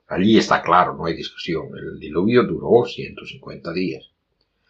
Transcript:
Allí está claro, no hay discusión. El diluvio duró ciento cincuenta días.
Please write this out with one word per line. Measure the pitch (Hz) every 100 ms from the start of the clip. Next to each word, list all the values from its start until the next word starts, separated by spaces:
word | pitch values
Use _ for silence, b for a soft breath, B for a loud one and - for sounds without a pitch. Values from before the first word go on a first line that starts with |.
| -
Allí | 80 101 110
está | - 78
claro, | - 90 80 71
no | 82
hay | -
discusión. | - - - 80 - -
El | - -
diluvio | 78 82 101 123
duró | 95 80 73 113 -
ciento | - - - -
cincuenta | - - - -
días. | 90 92 - - _ _ _ _ _